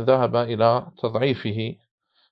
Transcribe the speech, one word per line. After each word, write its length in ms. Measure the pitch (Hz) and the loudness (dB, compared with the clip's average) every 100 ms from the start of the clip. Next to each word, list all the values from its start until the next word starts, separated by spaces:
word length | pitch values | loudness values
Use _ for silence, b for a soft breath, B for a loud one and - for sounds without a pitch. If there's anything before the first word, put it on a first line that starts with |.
ذهب 320 | 117 131 123 120 | 2 2 2 0
إلى 560 | 117 110 117 123 - - | -2 2 2 2 -2 -8
تضعيفه، 800 | 117 110 135 117 110 107 110 - _ _ _ _ _ | -4 -2 -2 -2 -4 -4 -6 -10 _ _ _ _ _